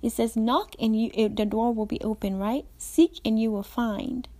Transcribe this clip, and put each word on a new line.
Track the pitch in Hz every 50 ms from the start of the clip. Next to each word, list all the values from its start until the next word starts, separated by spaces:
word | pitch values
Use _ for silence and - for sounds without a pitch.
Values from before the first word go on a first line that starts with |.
It | - 233
says, | - - 226 226 - 226
"Knock | 220 226 247 330 403 - - -
and | - 220 220 220
you, | 226 220 -
it, | - 220 208 208
the | 208 214
door | 214 202 220 226 240 233
will | 220 214 208
be | - -
open," | - 220 214 - - 202 190 190
right? | 196 208 233 285 - - - -
"Seek | - - - - 330 330 - - -
and | - 220 220
you | 226 226
will | 214 202 202
find." | - - - 240 226 208 190 - - - - 247 - - -